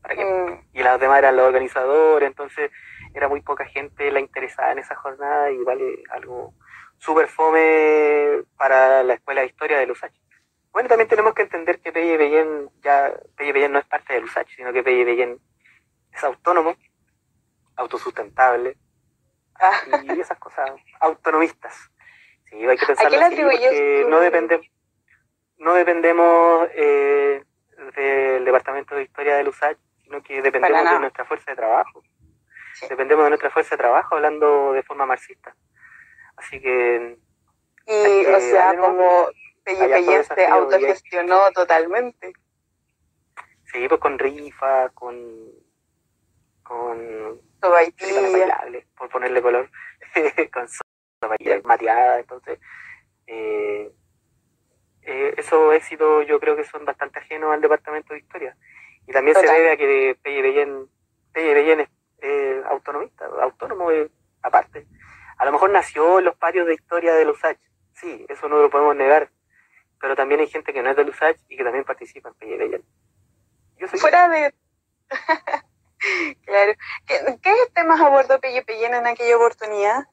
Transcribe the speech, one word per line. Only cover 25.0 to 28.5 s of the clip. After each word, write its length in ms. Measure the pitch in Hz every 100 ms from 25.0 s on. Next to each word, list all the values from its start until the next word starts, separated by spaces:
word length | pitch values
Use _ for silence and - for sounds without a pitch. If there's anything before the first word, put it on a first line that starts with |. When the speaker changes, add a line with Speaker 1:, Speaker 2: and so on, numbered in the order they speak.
| _ _ _ _ _ _
Speaker 1:
no 160 | 160
dependemos, 960 | 180 175 170 165 170 170 170 170 165 170
eh, 720 | - 147 143 139 143 143 139 _ _ _ _ 135 139
del 480 | 139 135 135 131
Departamento 500 | 127